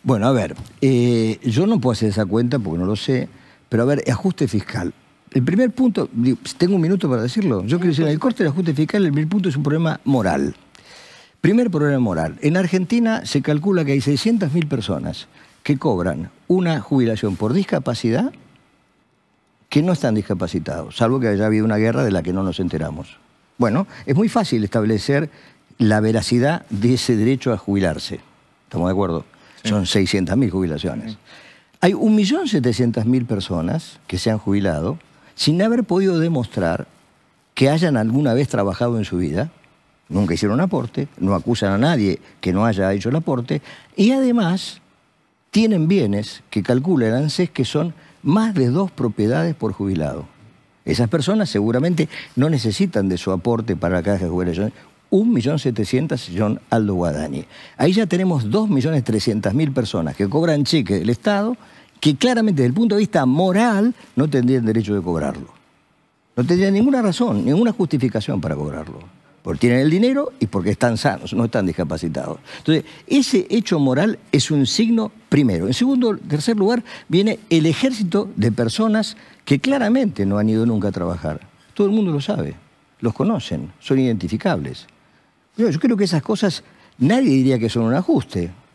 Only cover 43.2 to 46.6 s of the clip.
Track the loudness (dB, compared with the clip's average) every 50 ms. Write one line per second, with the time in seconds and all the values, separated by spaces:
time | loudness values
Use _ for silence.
43.2 | -2 -2 -2 -4 -2 -4 -6 -6 -6 -10 -20 -20 -20 _ _ 2 2 2 4 2
44.2 | 2 2 2 2 0 0 -2 -2 -6 -10 -16 -18 _ _ _ _ _ _ _ _
45.2 | _ _ _ _ _ _ 2 2 4 4 4 2 2 2 2 2 2 0 0 -2
46.2 | -4 -6 -12 -18 -18 _ -4 -4